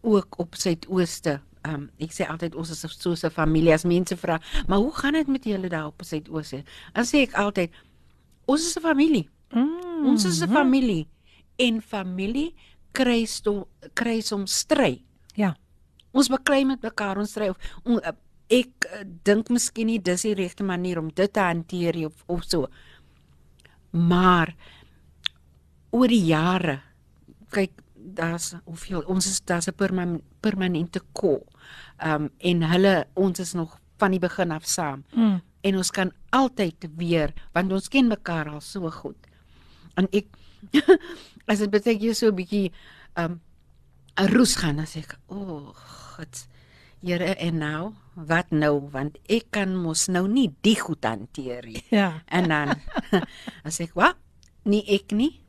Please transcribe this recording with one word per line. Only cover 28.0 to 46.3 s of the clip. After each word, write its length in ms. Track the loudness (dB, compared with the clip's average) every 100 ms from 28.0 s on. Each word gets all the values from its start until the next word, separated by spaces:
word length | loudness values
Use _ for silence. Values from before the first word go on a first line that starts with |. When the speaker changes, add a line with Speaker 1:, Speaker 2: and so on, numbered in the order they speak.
| -16 -6
Speaker 1:
daar's 360 | -4 -4 -8 -12 -16
hoeveel, 360 | -16 -8 -8 -2
ons 180 | -2 0
is, 140 | -4
daar's 240 | -2 -2 -2
'n 60 |
perman-, 480 | -2 -2 0 -2 -4 -8 _
permanente 600 | -4 0 -2 -2 -4 -6 -10
kol. 340 | -2 0 0 -2 _ -20 -20 -20 -8
Ehm, 300 | -4 -2 -4 _
en 240 | 0 0
hulle, 440 | 2 4 4 2 0
ons 240 | 0 0 0
is 140 | -6
nog 240 | -6 -8 -10 _ _
van 120 | 0
die 100 | 2
begin 300 | -2 -2 -2
af 140 | -2
saam. 400 | -4 -4 -4 -6 -6
Speaker 2:
Mm. 260 | 2 2 2 -4 _
Speaker 1:
En 140 | -2 0
ons 140 | -2
kan 220 | -2 -4 -4 0
altyd 580 | 2 2 0 -4 -4 -16 -8
weer, 360 | 0 2 0 -4 -4
want 200 | -2 0
ons 160 | -2 0
ken 180 | 2 2
mekaar 400 | 0 -4 -6 -6
al 120 | -10
so 300 | -12 -8 -8
goed. 260 | -8 -12 -14 -20 _ _ -20 -20 -20 -10 -2
En 100 | 0
ek, 140 | 0 -2 -20 -20 -20 0
<laughs> 760 | 0 6 6 4 -18 -20 -20 -2
as 100 | 0
dit 120 | 2
baie 280 | 2 2 0
keer 160 | 0
so 140 | 2 2
'n 60 |
bietjie, 380 | 2 -2 -2 -2 -4 -20 -20 -10
ehm, 220 | -4 -4 -4 _ -20 _ _ _ _ _ 0
'n 100 | 4
roes 280 | 6 4 2
gaan, 200 | 0 -2
dan 80 | -6
sê 120 | -10
ek, 200 | -14 -18 -14
"O, 440 | -12 -10 -10 -14
God, 720 | -20 -20 -20 -20 -16 -16